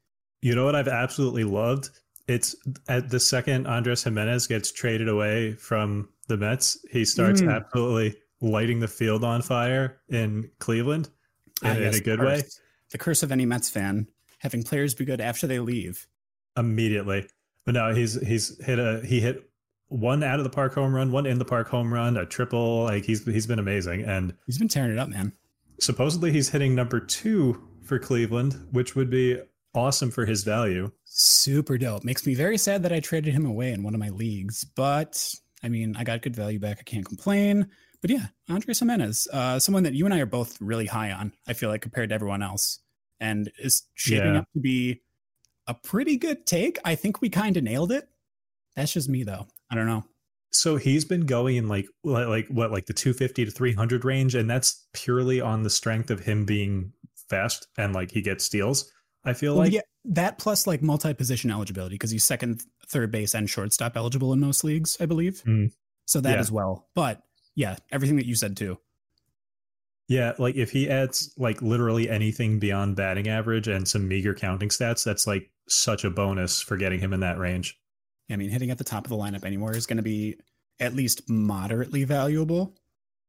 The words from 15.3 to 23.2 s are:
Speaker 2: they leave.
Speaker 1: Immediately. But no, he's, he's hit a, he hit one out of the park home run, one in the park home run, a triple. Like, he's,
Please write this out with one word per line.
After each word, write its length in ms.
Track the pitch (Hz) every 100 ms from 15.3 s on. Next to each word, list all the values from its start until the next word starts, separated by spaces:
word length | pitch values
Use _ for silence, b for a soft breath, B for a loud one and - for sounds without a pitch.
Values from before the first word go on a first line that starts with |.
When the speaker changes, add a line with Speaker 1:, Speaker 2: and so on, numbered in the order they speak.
| 117 151
Speaker 2:
they 120 | 127
leave. 480 | 117 120 90 92 - _ _ _ _
Speaker 1:
Immediately. 720 | - 117 110 113 104 101 98 95 _ _ _
But 80 | -
no, 220 | 120 113
he's, 260 | 113 117 110
he's 420 | 101 113 107 -
hit 160 | - 123
a, 220 | 117 110 113
he 140 | 120
hit 300 | 113 131 - _ _ _ _
one 360 | 127 113 139
out 160 | 147 139
of 60 |
the 60 | 131
park 240 | 123 135
home 200 | 139 135
run, 160 | 131 131
one 140 | 127
in 140 | 143 127
the 80 | 120
park 220 | 123 113
home 220 | 123 117
run, 280 | 120 120 117
a 80 | 85
triple. 580 | - 123 120 117 117
Like, 220 | 117 104 101
he's, 180 | 110